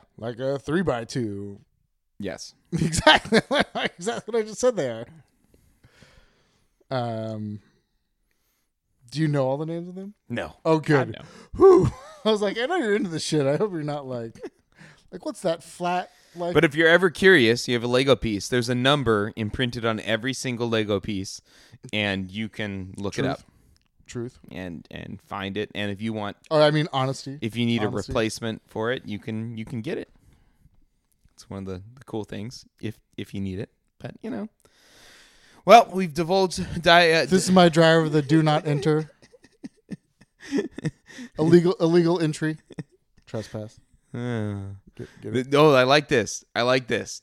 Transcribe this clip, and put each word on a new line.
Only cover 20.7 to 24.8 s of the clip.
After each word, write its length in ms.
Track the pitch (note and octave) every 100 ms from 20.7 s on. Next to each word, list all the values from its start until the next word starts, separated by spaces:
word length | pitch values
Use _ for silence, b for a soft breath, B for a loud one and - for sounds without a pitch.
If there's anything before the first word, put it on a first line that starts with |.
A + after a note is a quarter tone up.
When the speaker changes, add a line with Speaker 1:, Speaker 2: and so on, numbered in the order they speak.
| A2+ G#2 G2+
Speaker 2:
piece, 400 | G2 G2 F#2+ - b b b b B2+
and 380 | G#2+ G#2 G2 F#2+
you 180 | G2+ A2
can 460 | - G#2+ G2 F#2+ -
look 220 | G2+ -
it 40 |
Speaker 1:
Truth. 100 | F2
Speaker 2:
up 80 | - _ _ _ _ _ _ -
Speaker 1:
Truth. 320 | A#2+ A#2+ - -
Speaker 2:
and, 340 | - F#2 D#2+